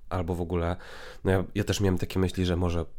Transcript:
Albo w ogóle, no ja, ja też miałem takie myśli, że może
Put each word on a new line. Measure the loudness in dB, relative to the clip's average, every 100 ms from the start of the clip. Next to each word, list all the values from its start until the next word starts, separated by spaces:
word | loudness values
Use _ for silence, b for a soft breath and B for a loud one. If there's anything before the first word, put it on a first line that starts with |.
| -6
Albo | -4 -2
w | -2
ogóle, | -2 0 0 -2 B B B B
no | 2
ja, | 4 2
ja | -2
też | 0 2
miałem | 4 2
takie | 0 0
myśli, | 0 2 0
że | 2
może | 2 0 -2